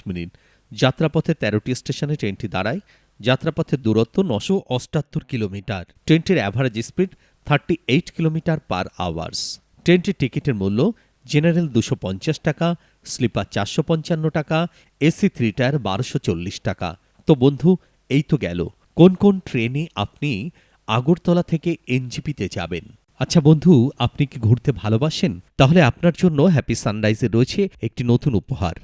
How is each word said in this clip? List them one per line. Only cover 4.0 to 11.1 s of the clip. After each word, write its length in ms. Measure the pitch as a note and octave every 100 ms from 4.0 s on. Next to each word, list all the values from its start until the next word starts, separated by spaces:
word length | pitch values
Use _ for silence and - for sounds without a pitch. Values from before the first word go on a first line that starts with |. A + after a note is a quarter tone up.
| A#2 -
নশো 340 | F#3+ G#2 - F#3+ -
অষ্টাত্তর 540 | B2+ - D#3+ - D#3
কিলোমিটার। 600 | - B2+ G#2 G2 F#2+ F#2+ E2+ _
ট্রেনটির 340 | - D#3+ E3 F3
অ্যাভারেজ 360 | G2+ A#2 C3 G#2+ -
স্পিড 220 | - F#3 - _ _ -
থার্টি 280 | D3 - E3+ -
এইট 220 | C3 -
কিলোমিটার 480 | - D#3+ D#3+ E3+ D#3 -
per 160 | F2+ F#2+ -
আওয়ার্স। 420 | F2+ D#2+ D#2+ - - - _ _
ট্রেনটির 340 | - F3 F#3+ -
টিকিটের 340 | C3 - -
মূল্য 260 | A2 G2 G#2 F3+ A3+ _